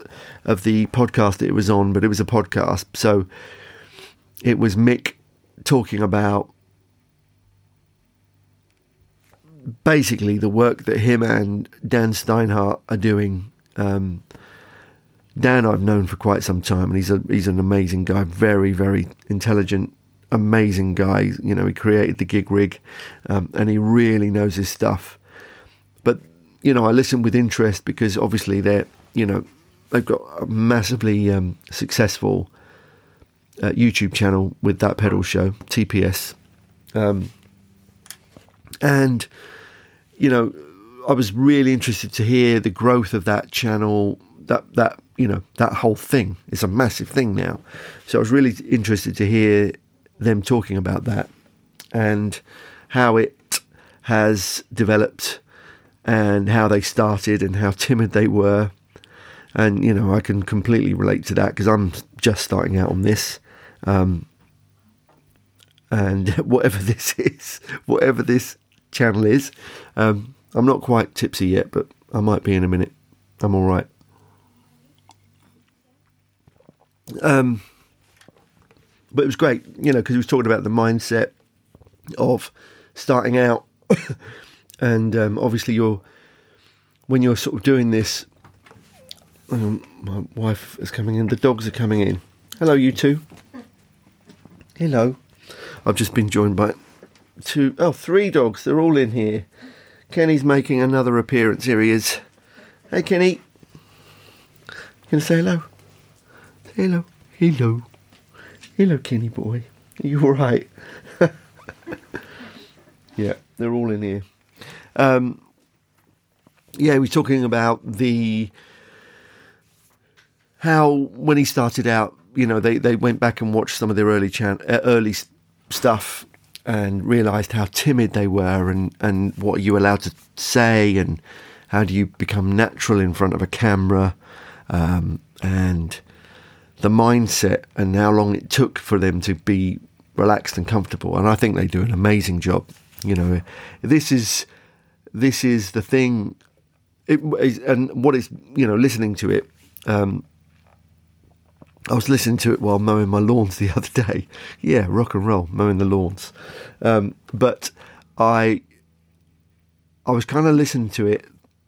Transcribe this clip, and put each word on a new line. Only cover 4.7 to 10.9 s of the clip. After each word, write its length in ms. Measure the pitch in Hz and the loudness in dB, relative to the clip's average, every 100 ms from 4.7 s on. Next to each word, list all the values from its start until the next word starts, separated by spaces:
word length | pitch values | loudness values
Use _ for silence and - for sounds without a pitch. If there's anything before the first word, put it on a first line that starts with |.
| 98 | 2
Mick 380 | 117 123 - - _ _ _ - - | 2 2 -2 -12 _ _ _ -10 0
talking 360 | 135 110 104 | 0 0 -2
about 480 | 104 104 104 101 - _ _ _ _ _ _ _ _ _ _ _ _ _ _ _ _ _ _ _ _ _ _ _ _ _ _ _ _ _ 156 156 131 117 | 0 2 0 0 -4 _ _ _ _ _ _ _ _ _ _ _ _ _ _ _ _ _ _ _ _ _ _ _ _ _ _ _ _ _ _ -18 -16 -2
basically 540 | 160 156 120 107 104 104 | 2 4 2 0 0 0
the 120 | 104 | 0
work 340 | 107 120 113 | 4 2 2
that 140 | - | -2